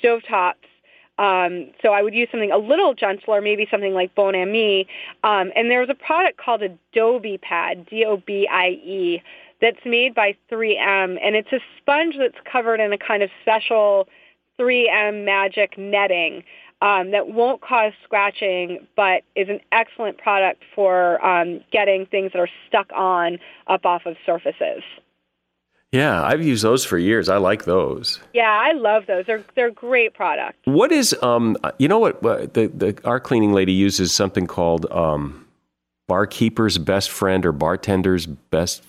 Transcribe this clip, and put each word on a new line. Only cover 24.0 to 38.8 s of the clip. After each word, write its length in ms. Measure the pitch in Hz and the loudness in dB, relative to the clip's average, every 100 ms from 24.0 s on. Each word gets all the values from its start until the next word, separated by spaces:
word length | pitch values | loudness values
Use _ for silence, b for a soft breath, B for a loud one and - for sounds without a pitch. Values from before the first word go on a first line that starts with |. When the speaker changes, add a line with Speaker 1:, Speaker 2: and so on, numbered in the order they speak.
Speaker 1:
of 120 | 175 160 - | -4 -8 -4
surfaces. 560 | 170 147 - 76 170 - - _ _ _ _ _ _ _ _ _ | -2 -4 -4 -6 -6 -12 -20 _ _ _ _ _ _ _ _ _
Speaker 2:
Yeah, 300 | 131 147 92 | 0 2 2
I've 200 | 71 147 | 2 2
used 220 | 160 117 | 2 2
those 200 | 110 123 | 4 2
for 140 | - 87 | 2 0
years. 300 | 90 113 90 | 2 2 2
I 80 | 98 | 2
like 280 | 92 107 | 2 0
those. 560 | - 92 73 - - - - | 0 0 0 -4 -8 -8 -4
Speaker 1:
Yeah, 160 | 240 226 | 0 2
I 220 | 214 262 | 2 2
love 320 | 320 214 214 202 | 0 0 0 0
those. 180 | 185 185 | -4 -2
They're, 180 | 220 202 | -6 -4
they're 160 | - 240 | -2 -2
great 440 | 208 240 254 226 | -4 -2 0 0
products. 440 | - 180 143 - - | -2 -4 -4 -6 -6
Speaker 2:
What 280 | - 143 254 | 0 2 4
is, 240 | 311 240 156 | 4 2 0
um, 340 | 123 120 117 104 76 - | 2 2 2 0 -4 0
you 100 | 139 | 2
know 100 | 214 | 4
what, 260 | 202 - | 2 2
uh, 220 | 113 117 - | 0 -2 -2
the, 140 | - 110 | 0 0
the, 240 | - 98 101 | 0 -2 -2
our 160 | - 123 | -2 -2
cleaning 320 | - 120 107 | 0 2 4
lady 200 | 101 92 | 4 4
uses 400 | 95 98 92 90 | 2 2 2 0
something 340 | - 98 101 90 | 0 0 -2 -4
called, 400 | - 85 82 82 | 0 0 0 -2
um, 560 | 85 82 73 71 69 - _ _ _ _ _ - | 0 0 0 -4 -10 -20 _ _ _ _ _ -4
barkeeper's 680 | 90 104 - 113 110 110 92 | -2 -2 0 -2 2 0 0
best 320 | 78 98 - | 0 -2 -2
friend 340 | - 98 95 | -2 0 2
or 60 | 87 | 0
bartender's 760 | 73 78 92 - 95 92 92 82 | 0 -2 -2 -2 0 2 0 -2
best. 580 | 69 _ 82 90 - | -12 _ -2 -2 -6